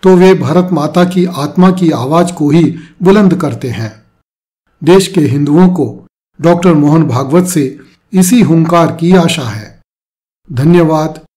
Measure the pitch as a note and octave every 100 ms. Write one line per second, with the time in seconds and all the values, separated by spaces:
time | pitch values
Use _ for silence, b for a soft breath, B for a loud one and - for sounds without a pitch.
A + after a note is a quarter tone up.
0 | F#3 F#3 F#3 F3+ B2 D#3 F3+ E3 D3+ F3+
1 | F3 F3+ F3 - D3 D3 F#3 F#3 E3+ C3+
2 | B2+ D#3+ F3 - D3 D#3 D#3 B B B
3 | F#3 G#3 G3 E3 D#3 A#2 C3 A2 A2 -
4 | _ _ _ _ _ _ _ _ C#3+ F#3+
5 | F#3 F#3 C#3+ C#3 C#3+ D3+ F#3 F3+ B2+ G2
6 | - _ _ _ D#3 F3 F3+ D#3+ D3 D#3+
7 | D3 A#2+ C3+ D#3+ F3+ E3 C3 - B B
8 | _ F#3+ F3+ B3 E3 E3 D#3+ E3+ D#3+ D#3
9 | E3 F3+ E3+ - B2 G#2+ G#2+ - _ _
10 | _ _ _ _ _ B2 D3 F3 D#3+ D#3
11 | D#3 - -